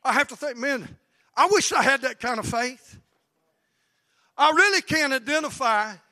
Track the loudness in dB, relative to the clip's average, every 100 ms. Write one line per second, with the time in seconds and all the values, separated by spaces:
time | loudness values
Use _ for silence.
0 | -2 0 -2 -4 -10 -6 -4 -6 -8 -18
1 | _ _ _ 2 4 4 2 0 2 0
2 | -2 -6 -6 -6 -4 -4 -4 -8 -20 -20
3 | _ _ _ _ _ _ _ _ _ _
4 | _ _ _ 2 2 6 4 2 0 0
5 | 0 -2 -2 -2 -2 -4 0 0 -2 -8
6 | _